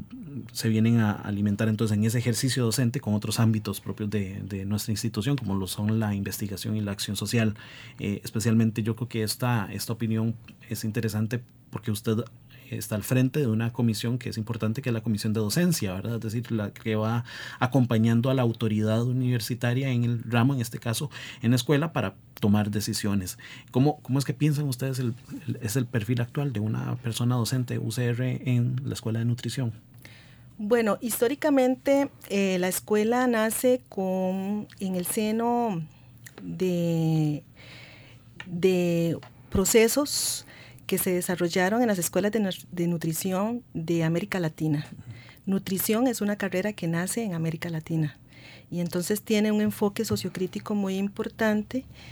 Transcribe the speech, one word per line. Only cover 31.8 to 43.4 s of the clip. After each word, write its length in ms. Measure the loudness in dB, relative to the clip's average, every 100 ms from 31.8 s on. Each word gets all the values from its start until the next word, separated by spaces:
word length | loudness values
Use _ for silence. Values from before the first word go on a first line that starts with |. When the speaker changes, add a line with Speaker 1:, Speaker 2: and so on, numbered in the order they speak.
| 2 2 2 -4 -4
Speaker 2:
eh, 280 | 0 2 2
la 80 | 0
escuela 600 | -2 0 2 4 4 4
nace 540 | 4 2 2 2 2 0
con, 800 | -4 -2 0 0 -2 -2 -4 -6 -6
en 140 | -4 -2
el 80 | -2
seno 760 | -2 0 0 0 2 0 -2 -6 -12 -20 -20 -20 -14
de, 1000 | -10 -2 0 2 2 2 4 4 2 0 -6 -20 -20 -20 -20 -20 -20 -20 -20 -18 -10
de 720 | 2 4 4 4 2 2 -2 -6 -20 -4
procesos 920 | 0 4 6 6 4 0 0 -4 -6 -10 -20 -20 -18 -4
que 120 | -2
se 140 | 2
desarrollaron 720 | 0 0 0 0 2 2 4
en 60 | 4
las 100 | 2
escuelas 320 | 0 0 2
de 80 | 2
nu-, 100 | 0 -2 -8
de 160 | -2 0
nutrición 760 | 0 -2 -2 -2 0